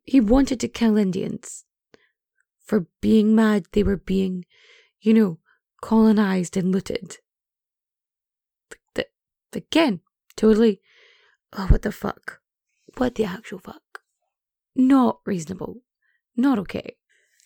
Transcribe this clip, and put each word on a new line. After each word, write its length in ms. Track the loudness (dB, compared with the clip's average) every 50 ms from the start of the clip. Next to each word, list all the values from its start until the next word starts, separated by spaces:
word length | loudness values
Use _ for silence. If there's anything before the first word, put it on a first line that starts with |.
| _
he 140 | 0 2 2
wanted 400 | 4 4 2 2 2 0 -2 -6
to 60 | -6
kill 300 | -8 -4 -2 0 0 2
Indians 680 | 2 0 -2 -2 -4 -6 -8 -10 -12 -14 -18 -20 -20 _ _ _ _ _ _ -20 _ _ _ _ _ _ _ _ _ _ _ _ _ _
for 240 | -4 -2 -2 -2 -4 _ _
being 360 | 0 2 2 4 4 4 4
mad 320 | 4 4 2 2 0 -2 -2
they 120 | -2 -2 0
were 140 | 0 -2
being, 480 | -4 -4 -4 -4 -2 -2 -4 -6 -10 -12 _ _ _ _ _ _ _ _ _ _ _
you 140 | 0 2 4
know, 260 | 4 4 2 -2 -8 _ _ _ _ _ _ _ _
colonized 760 | -4 0 2 4 6 6 4 4 2 0 0 -2 -4 -4 -4
and 140 | -4 -2 -2
looted. 460 | -2 -2 -4 -6 -10 -10 -10 -12 -18 -20 _ _ _ _ _ _ _ _ _ _ _ _ _ _ _ _ _ _ _ _ _ _ _ _ _ _ _ _ _ _
The, 360 | -20 _ _ _ _ -8 -8 -8 _ _ _ _ _ _ _ _
the, 80 | -14 -14
again, 420 | -12 _ 0 0 0 0 -2 -4 -10 _ _ _ _ _ _
totally, 460 | 0 2 2 4 4 4 2 0 -2 _ _ _ _ _ _ _ _ _ _ _ _ _ _ -14
oh, 140 | -12 2
what 160 | 2 2 2 2
the 80 | -6
fuck? 500 | -8 -8 -10 -10 -10 -10 _ -20 -20 _ _ _ _ _ _ _ _ _ _ -20 _
What 180 | -4 -4 -4 -2
the 100 | -4 -6
actual 340 | -6 -6 -12 -14 -16 -18 -18
fuck? 420 | -18 -20 -20 -20 _ _ _ -20 _ _ _ _ _ _ _ _ _ _ _ _ _ _ _
Not 440 | 0 2 4 4 4 4 2 0 -4 _
reasonable. 560 | -8 -6 -6 -6 -10 -12 -12 -12 -14 -14 -18 _ _ _ _ _ _ _ _ _ _ _
Not 240 | 0 2 2 2 0
okay. 380 | -2 -6 -10 -10 -10 -12 -18 _ _ _ _ _ _ _ _ _ _